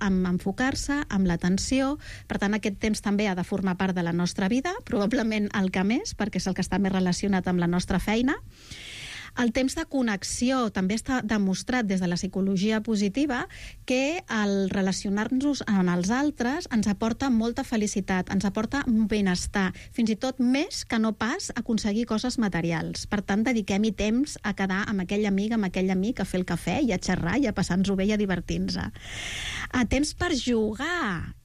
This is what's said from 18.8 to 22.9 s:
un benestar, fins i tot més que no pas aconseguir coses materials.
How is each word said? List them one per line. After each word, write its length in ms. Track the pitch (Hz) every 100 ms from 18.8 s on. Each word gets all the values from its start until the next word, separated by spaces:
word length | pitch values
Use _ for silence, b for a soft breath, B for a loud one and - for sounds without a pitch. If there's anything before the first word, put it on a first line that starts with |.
| 262
un 160 | 220 220
benestar, 600 | 214 196 180 - 208 185 - B
fins 220 | - 220
i 20 | 214
tot 240 | 262 262
més 460 | 247 269 349 - -
que 100 | 226
no 140 | 220 214
pas 300 | 220 415 -
aconseguir 520 | - - 220 214 208 240
coses 300 | 214 247 247
materials. 640 | 208 170 170 165 165